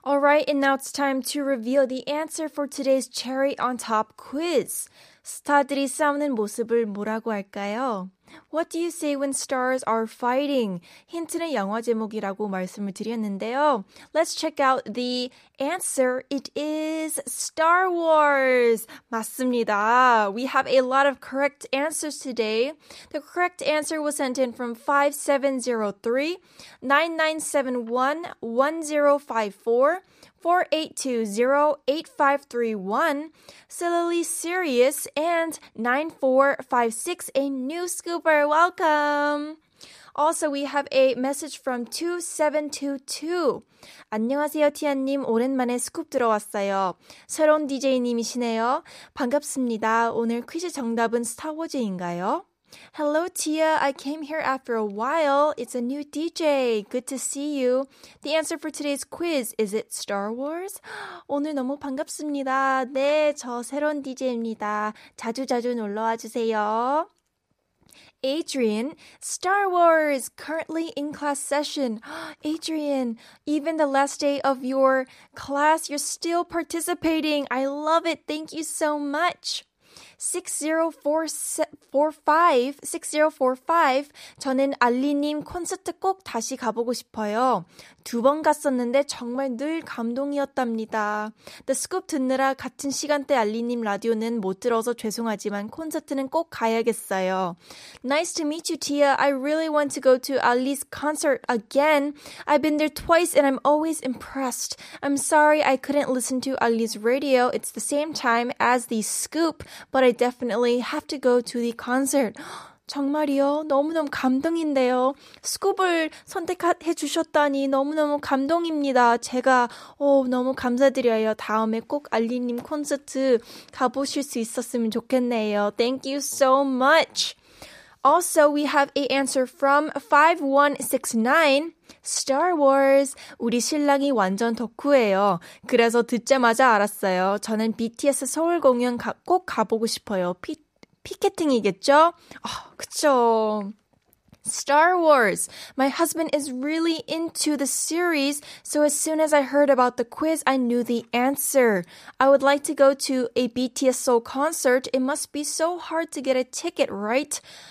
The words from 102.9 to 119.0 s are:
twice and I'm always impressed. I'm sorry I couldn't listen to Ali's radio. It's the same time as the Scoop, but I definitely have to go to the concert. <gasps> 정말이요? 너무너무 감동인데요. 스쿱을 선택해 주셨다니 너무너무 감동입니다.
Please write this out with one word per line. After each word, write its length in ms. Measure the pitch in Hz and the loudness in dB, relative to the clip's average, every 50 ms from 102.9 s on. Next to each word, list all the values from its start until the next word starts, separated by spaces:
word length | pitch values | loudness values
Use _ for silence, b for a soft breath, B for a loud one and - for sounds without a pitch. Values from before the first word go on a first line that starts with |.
| 302 | -2
twice 440 | - - - 339 330 359 339 - - | -4 0 2 4 4 4 4 4 4
and 80 | 285 | 4
I'm 140 | 269 269 - - | 4 0 0 2
always 360 | 269 294 302 311 330 320 - | 2 2 2 2 -2 -4 -4
impressed. 760 | - 262 240 - - - - 269 269 254 - - - - - B B B B B | -4 -6 -6 -6 -10 -10 -8 -6 -4 -4 -4 -6 -8 -10 -10 B B B B B
I'm 160 | - 285 285 269 | -2 -2 -2 -2
sorry 440 | - - 320 302 302 302 302 302 | 0 4 6 6 6 6 6 6
I 160 | - - 269 262 | 4 2 2 0
couldn't 320 | - - 277 294 269 - | 0 0 0 0 0 0
listen 300 | 262 254 233 - 262 254 240 269 | -2 -2 -2 -2 -4 -4 -2 -4
to 80 | 262 - - | -2 0 0
Ali's 340 | 233 233 226 226 220 220 208 | 0 0 0 -2 -4 -4 -2
radio. 540 | 214 233 247 285 285 277 262 247 247 247 | 0 0 0 2 2 2 4 4 4 2
It's 200 | - 220 - - | 0 -2 -6 -8
the 120 | - 226 - | -8 -8 -4
same 300 | - 302 285 302 320 294 | -2 -2 0 -2 -2 -4
time 380 | - - 247 233 233 240 247 - - | -2 0 2 2 2 0 -2 -2 0
as 280 | 226 233 247 254 240 - | 2 2 2 2 0 -2
the 140 | 240 220 | -4 -4
Scoop, 640 | 196 - - - - - - 302 339 320 - - B B B B B B | -4 -4 -4 -6 -6 -4 -2 0 0 0 -2 -4 B B B B B B
but 120 | - 262 262 | 2 4 4
I 100 | 247 240 | 4 4
definitely 640 | - 254 247 247 - 254 240 196 233 247 240 240 247 | 4 0 0 0 -2 -4 -2 0 0 2 2 2 0
have 280 | 233 - 294 302 - - | -2 -2 -6 -6 -6 -6
to 100 | 320 269 | -8 -2
go 240 | - 254 247 247 | 2 4 4 4
to 180 | 240 - - 240 | 2 0 -4 -2
the 120 | 233 240 | -2 -2
concert. 640 | 233 - - 247 247 262 277 269 302 277 254 202 - | -4 -6 -4 -2 0 0 0 2 2 2 2 0 -2
<gasps> 380 | - - - - - - - - _ _ | -8 -14 -16 -16 -16 -18 -20 -20 _ _
정말이요? 800 | - - 285 277 277 285 302 302 285 277 277 277 277 285 302 311 311 | -10 -6 -4 -2 0 0 0 0 0 2 2 2 2 0 0 -2 0
너무너무 420 | 269 277 285 311 330 330 311 277 | 0 0 0 0 0 -2 -2 -2
감동인데요. 1040 | - - - 262 254 269 285 320 330 330 330 302 285 269 254 247 254 254 254 262 285 B B B B B | -4 -2 0 2 2 2 0 0 0 0 0 0 0 2 2 2 2 2 2 0 -2 B B B B B
스쿱을 680 | - - - - - 392 381 381 370 359 339 330 320 311 B B B | -8 -8 -6 -2 0 0 2 2 2 2 2 0 0 -2 B B B
선택해 680 | - - 381 339 320 359 - - 339 359 - - 320 339 | -10 -8 -6 -6 -4 -4 -2 0 0 0 0 -2 -4 -2
주셨다니 760 | - 302 294 - 339 320 - - 311 294 294 277 277 277 269 | -2 -4 -4 -2 -2 -2 0 2 2 2 2 2 0 0 0
너무너무 500 | 269 269 277 285 302 311 302 294 294 285 | 2 0 0 0 0 0 0 0 0 -2
감동입니다. 960 | 294 - 277 262 269 277 330 339 339 330 320 294 285 277 254 247 | -2 0 0 0 2 2 0 0 0 -2 -2 -2 0 2 4 4